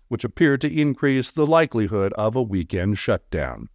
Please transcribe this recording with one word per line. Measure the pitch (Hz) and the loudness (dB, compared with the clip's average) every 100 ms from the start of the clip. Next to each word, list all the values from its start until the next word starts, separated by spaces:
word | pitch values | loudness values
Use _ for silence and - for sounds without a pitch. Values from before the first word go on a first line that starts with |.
| - | -8
which | 120 | -6
appeared | 104 - 160 139 | -4 2 2 4
to | 147 156 | 0 0
increase | 147 131 143 131 123 | 0 0 0 0 -2
the | 156 151 | -2 2
likelihood | 165 160 117 104 107 98 | 4 2 0 0 0 -2
of | - 107 | 0 -2
a | 123 | 0
weekend | 117 95 80 95 95 101 | -2 -2 -4 -2 -2 -2
shutdown. | - 98 - 78 65 55 57 | -2 -2 -4 -6 -6 -8 -16